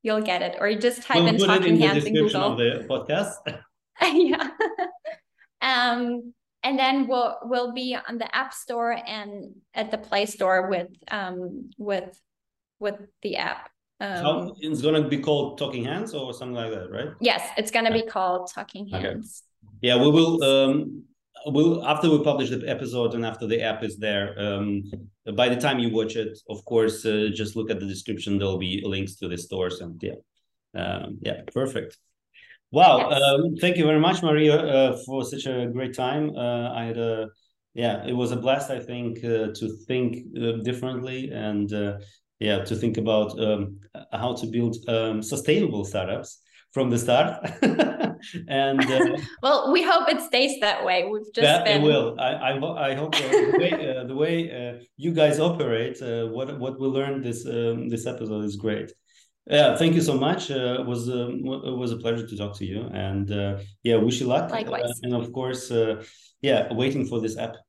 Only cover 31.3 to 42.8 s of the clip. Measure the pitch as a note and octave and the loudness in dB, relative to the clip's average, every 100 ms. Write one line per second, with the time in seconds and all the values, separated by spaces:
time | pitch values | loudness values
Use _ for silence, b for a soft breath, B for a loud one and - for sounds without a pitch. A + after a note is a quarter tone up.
31.3 | G2+ - B2+ C3 - - - _ _ _ | -6 -6 -4 -2 -4 -8 -16 _ _ _
32.3 | B B B _ C3+ F3+ B2+ B2 C#3 C#3 | B B B _ 8 8 8 4 4 6
33.3 | C#3 E3 D3+ F3 F3 D#3 D#3 E3 F3+ E3+ | 6 2 2 2 4 4 6 4 4 4
34.3 | D3+ D3+ D3+ D3+ C3+ C3 B2 - C3+ A#2+ | 6 6 6 4 4 4 2 -4 -4 -4
35.3 | C#3 C3+ B2+ A#2+ A#2+ B2+ B2+ B2+ D3 D3+ | -6 -4 -2 -2 -4 -6 -2 -2 0 -2
36.3 | - A#2+ A#2+ A#2+ B2 A#2 A#2 A2+ A2 G#2+ | -2 -2 -2 -4 -4 -4 -2 -2 -2 -6
37.3 | _ _ _ _ A2+ A#2 G#2 - B2 B2 | _ _ _ _ -2 -2 -2 -4 -2 -2
38.3 | B2 A#2+ C#3 - B2+ - B2 A#2+ A2+ A#2 | 0 0 0 0 -6 -6 -6 -6 -6 -2
39.3 | A2+ A2 - A2 - - B2+ B2 A#2 - | 0 -2 -4 -8 -8 -4 0 0 -4 -10
40.3 | - A#2 A2+ A2 B2 C3 C3 B2+ C3 C3 | -4 -2 -2 -4 -4 -4 -6 -6 -8 -8
41.3 | A#2+ G#2+ G#2 G2+ G#2 G#2 G2+ G2+ B _ | -6 -4 -2 -2 -2 -4 -6 -12 B _
42.3 | _ G#2 G2 - A2 | _ 0 0 0 -2